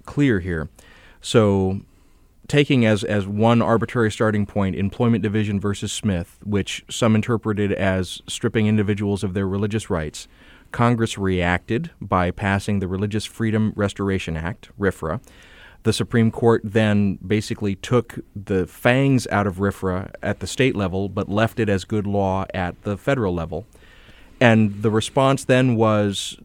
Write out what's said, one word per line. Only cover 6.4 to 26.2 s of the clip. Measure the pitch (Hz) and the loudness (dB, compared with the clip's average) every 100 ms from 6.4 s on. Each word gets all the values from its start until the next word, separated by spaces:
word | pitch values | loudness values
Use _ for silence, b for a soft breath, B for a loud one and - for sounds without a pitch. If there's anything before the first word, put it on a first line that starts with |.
which | 101 101 95 - - | -4 -2 -2 -8 -10
some | - 117 110 | -2 2 2
interpreted | 104 113 110 104 101 | 2 -2 -2 -2 -2
as | 98 98 95 92 - - | 0 0 0 -2 -8 -12
stripping | - 120 117 107 | -6 -2 0 2
individuals | 107 101 101 101 101 | 2 2 0 -2 -2
of | 104 | -2
their | 92 98 | -2 -2
religious | 98 107 107 - | -2 -2 -4 -4
rights, | 90 78 - - b b b b | -4 -4 -10 -16 b b b b
Congress | - 120 120 113 - | 0 2 2 0 -2
reacted | 95 92 87 90 - 110 170 - | 0 0 0 0 -2 -4 -4 -12
by | 98 95 90 | -4 0 0
passing | - 101 98 - 101 | -2 -2 -2 -2 -2
the | 92 | -2
Religious | 92 104 104 - | -4 -4 -4 -6
Freedom | - 113 107 107 - | -4 -2 0 0 0
Restoration | 101 - 98 95 - 80 | -4 -2 -2 -2 -2 -6
Act, | 82 104 - - | -6 -10 -14 -4
rfra. | 98 - 80 95 B B B B B B | -2 -2 -4 -6 B B B B B B
The | - | -2
Supreme | 107 107 120 113 | 0 0 2 2
Court | - 120 113 | 2 2 2
then | 110 104 107 104 101 92 90 | 2 0 2 4 2 -2 -2
basically | 107 - 113 104 98 | -2 -2 -4 -4 -6
took | - 123 - - - - | 0 0 0 -6 -14 -12
the | 98 95 85 | -2 -2 -2
fangs | - 123 127 139 131 - | 0 2 4 4 2 2
out | 101 101 | 0 0
of | 90 | 0
rfra | 101 - 95 92 95 - | -2 -2 -2 -4 -6 -8
at | - 101 | -6 -6
the | 95 | -4
state | - 131 104 | 0 0 0
level, | 95 92 98 | -2 -2 -4
but | 95 73 | -4 -4
left | 101 113 - | 0 0 0
it | 107 | 0
as | 98 - | 0 -2
good | 110 101 | -4 -2
law | 101 98 95 95 - | 0 0 -2 -4 -4
at | 90 - | -6 -6
the | 104 101 | -8 -4
federal | - 135 101 87 | -2 0 0 -2
level. | 82 80 - b b b b b b - | -4 -8 -12 b b b b b b 2
And | 120 110 107 101 | 4 6 4 0
the | 110 | 0
response | 107 - - 135 135 - | 0 0 0 2 0 2
then | 127 131 113 | 2 4 2
was | 110 107 104 95 | 2 2 0 -2